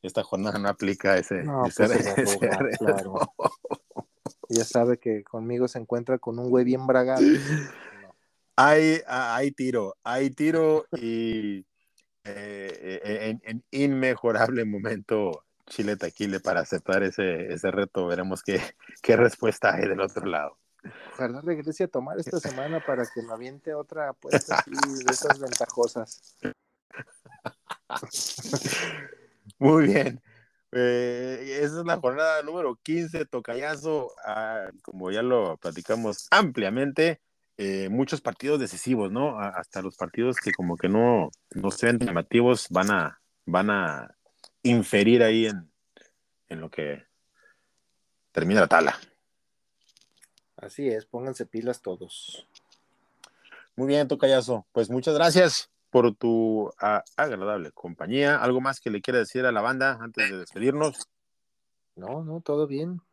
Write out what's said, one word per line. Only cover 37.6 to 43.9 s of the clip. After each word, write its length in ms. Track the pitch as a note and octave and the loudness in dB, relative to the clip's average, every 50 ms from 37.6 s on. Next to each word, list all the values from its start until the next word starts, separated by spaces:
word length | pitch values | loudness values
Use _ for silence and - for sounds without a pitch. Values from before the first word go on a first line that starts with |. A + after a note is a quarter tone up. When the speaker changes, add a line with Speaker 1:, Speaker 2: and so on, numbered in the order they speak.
| G#2 G2 F#2+ F#2+ F#2+ F#2+ | -4 -4 -4 -4 -4 -2
Speaker 1:
muchos 320 | G#2 A#2+ C3+ - - C#3+ | 0 -2 0 -2 -2 -4
partidos 380 | _ A#2+ G2 _ - C#3 D3+ D3 | _ -6 -8 _ -4 -2 0 0
decisivos, 540 | C3 G#2 - - - B2+ C3 A#2 G#2 F#2+ G2 | -2 -4 -8 -8 -2 -2 0 0 0 -2 -2
¿no? 260 | A#2+ C#3 D3 B2+ G#2+ | -2 -2 -2 -2 -4
A-, 100 | G2+ G2+ | -6 -6
hasta 300 | F#2 F#2 E2+ _ - G2 F#2+ | -6 -8 -10 _ -8 -8 -8
los 140 | F#2+ - | -8 -6
partidos 400 | - F#2 E2+ - - A#2 B2+ B2+ - | -6 -8 -6 -2 0 0 0 0 0
que 140 | - G#2+ - | -2 -4 -4
como 240 | - F2+ F2 E2+ | -2 -2 -4 -2
que 120 | E2+ - F#2 | 0 0 2
no, 420 | G2 A2 A#2 A#2+ A#2+ G#2+ E2 C#2 - _ _ _ | 4 4 6 6 6 4 2 0 -4 _ _ _
no 200 | - F#2 F#2+ G2 | -10 -4 -2 -2
se 160 | - - - | -2 0 2
ven 120 | A#2 A#2+ A#2 | 2 2 2
llamativos 640 | B2 A2+ F2+ E2+ E2+ _ - A#2 A#2+ B2 B2+ G#2+ - - | 0 0 0 -2 -4 _ 2 4 6 6 4 2 0 -2
van 200 | F2 F2+ F#2+ G2+ | 0 2 2 4
a, 300 | G#2 F#2 E2 D2+ - _ _ _ _ _ _ | 2 2 0 -2 -6 _ _ _ _ _ _
van 240 | - E2+ F#2 G2 G#2 | -2 0 2 2 2
a 440 | G#2 G2+ F#2 D#2+ | 2 0 0 -2